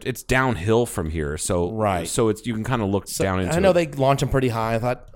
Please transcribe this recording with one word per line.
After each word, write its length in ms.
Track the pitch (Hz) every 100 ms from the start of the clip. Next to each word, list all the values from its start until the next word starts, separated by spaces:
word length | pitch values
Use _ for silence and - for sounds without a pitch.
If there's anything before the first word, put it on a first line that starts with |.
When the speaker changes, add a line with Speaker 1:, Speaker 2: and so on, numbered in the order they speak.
| -
Speaker 1:
it's 160 | 123
downhill 640 | - 127 131 107 98 110 117
from 240 | - 80
here, 260 | 80 73 78
so 340 | - 90 87
Speaker 2:
Right. 380 | 110 107 90 85
Speaker 1:
so 220 | - 113
it's, 160 | 107 120
you 80 |
can 100 | 110
kinda 220 | 110 127 98
look 220 | 98 -
Speaker 2:
So 160 | -
Speaker 1:
down 160 | 95 92
into 140 | 92
Speaker 2:
I 40 | 165
know 140 | 190
Speaker 1:
it. 20 |
Speaker 2:
they 120 | 175 160
launch 340 | 143 131 139
'em 80 | 131
pretty 180 | 135 131
high. 260 | 113 113
I 40 | 113
thought, 280 | 117 127 -